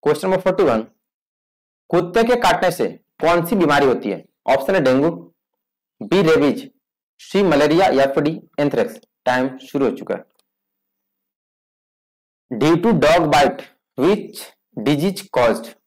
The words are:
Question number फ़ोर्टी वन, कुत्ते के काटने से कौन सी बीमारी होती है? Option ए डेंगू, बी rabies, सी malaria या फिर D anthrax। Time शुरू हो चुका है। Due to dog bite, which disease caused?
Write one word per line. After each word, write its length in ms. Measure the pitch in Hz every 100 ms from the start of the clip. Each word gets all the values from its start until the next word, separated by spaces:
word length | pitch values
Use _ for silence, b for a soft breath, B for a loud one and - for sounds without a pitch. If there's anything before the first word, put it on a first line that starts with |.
Question 260 | 143 151 190
number 120 | 185
फ़ोर्टी 220 | 190 185
वन, 200 | 170 113 113 _ _ _ _ _ _ _ _ _ _
कुत्ते 320 | 170 180 226
के 120 | 226 240
काटने 320 | 196 175 185
से 160 | 165 101 - _ _
कौन 240 | 156 175 170
सी 100 | 214
बीमारी 300 | 165 143 139
होती 240 | 120 -
है? 140 | 87 - _ -
Option 280 | 135 - 190
ए 40 |
डेंगू, 300 | 135 127 156 170 - _ _ _ _ _ _ _
बी 220 | 101 180
rabies, 460 | 160 156 143 - - _ _ _ _ _
सी 220 | - -
malaria 440 | 196 147 147 165 190
या 140 | 135 135
फिर 160 | 147
D 180 | 147 165 - -
anthrax। 420 | 143 123 107 - _ _ -
Time 300 | 127 131 131
शुरू 240 | - 143
हो 120 | 131 -
चुका 180 | 104
है। 100 | 95 - _ _ _ _ _ _ _ _ _ _ _ _ _ _ _ _ _ _ _ _ _ _
Due 260 | 123 147 170
to 160 | 220
dog 320 | 180 143 175 156
bite, 280 | 147 139 - - _ _ -
which 400 | 143 208 - - - _ _ -
disease 420 | 113 147 180 190 - 127
caused? 320 | 117 107 - -